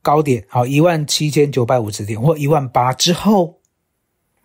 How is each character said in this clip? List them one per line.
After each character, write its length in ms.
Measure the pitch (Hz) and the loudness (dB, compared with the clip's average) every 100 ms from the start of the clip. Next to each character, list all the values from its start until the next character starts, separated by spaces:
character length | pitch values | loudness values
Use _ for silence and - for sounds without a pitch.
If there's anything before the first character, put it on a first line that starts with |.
高 220 | - 147 | 2 0
点， 200 | 143 120 - | 2 -2 -2
好， 180 | 123 | -4
一 160 | 123 139 | 0 2
万 240 | 175 165 | 2 0
七 240 | 147 - 151 | -4 -4 -2
千 220 | 151 143 | 0 0
九 140 | 135 | 0
百 140 | 117 127 | 0 0
五 120 | 107 | -2
十 120 | - | -8
点 160 | 107 107 | -10 -2
或 180 | 135 160 | 0 0
一 100 | 143 | 0
万 200 | 156 131 | 0 0
八 240 | 131 123 | -2 -2
之 220 | 127 170 | 0 -2
后， 460 | 175 196 214 170 _ _ _ _ _ _ _ _ _ | 0 2 2 0 _ _ _ _ _ _ _ _ _